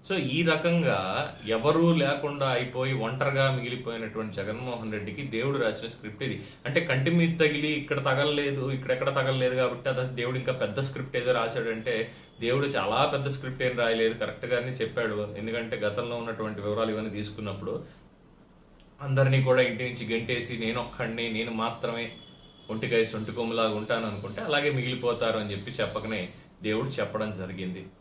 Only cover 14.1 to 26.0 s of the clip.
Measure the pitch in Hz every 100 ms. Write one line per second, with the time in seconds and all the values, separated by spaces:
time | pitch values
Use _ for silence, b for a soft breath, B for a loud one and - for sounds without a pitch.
14.1 | 110 104 - 117 123 127 127 113 - 113
15.1 | 104 101 98 110 117 113 110 104 101 120
16.1 | 120 117 110 107 104 104 104 113 107 110
17.1 | 101 104 - 104 95 95 - - - -
18.1 | - - - - - - - - - 139
19.1 | 135 131 135 131 127 123 110 123 120 110
20.1 | 113 113 123 120 117 113 120 117 - 113
21.1 | 113 117 110 113 110 113 113 120 117 117
22.1 | - - - - - - 110 123 117 110
23.1 | 107 110 120 113 117 110 104 107 117 110
24.1 | 101 98 - - 147 147 131 127 127 120
25.1 | 117 113 110 104 98 107 135 104 107